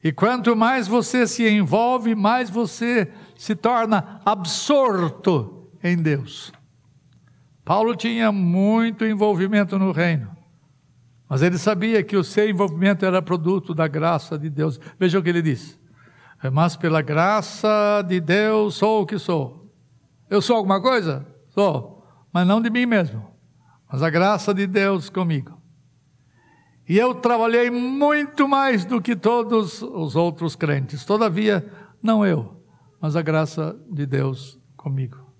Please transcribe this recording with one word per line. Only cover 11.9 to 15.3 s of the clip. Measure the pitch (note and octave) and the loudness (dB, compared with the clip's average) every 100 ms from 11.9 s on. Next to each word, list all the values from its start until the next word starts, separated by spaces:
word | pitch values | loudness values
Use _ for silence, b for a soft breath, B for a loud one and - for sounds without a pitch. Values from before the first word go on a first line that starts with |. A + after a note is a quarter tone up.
| A3+ | 0
que | - G3+ | 0 -2
o | |
seu | E3+ - G#3+ | 0 0 0
envolvimento | F#3 G3 D#3+ F#3+ G3 F#3+ | 0 -2 2 2 2 2
era | F#3 | 0
produto | D#3 F3 D#3+ F#3+ - E3 | 0 -2 0 -2 -4 -2
da | D#3+ | -2
graça | D3+ D#3+ D#3+ - D#3 | 0 0 -2 -4 -8
de | D#3 | -6
Deus. | C#3+ D#3 B2 B B | -2 -4 -4 B B
Veja | F#3 F#3 | 0 2
o | |
que | |
ele | E3+ | 0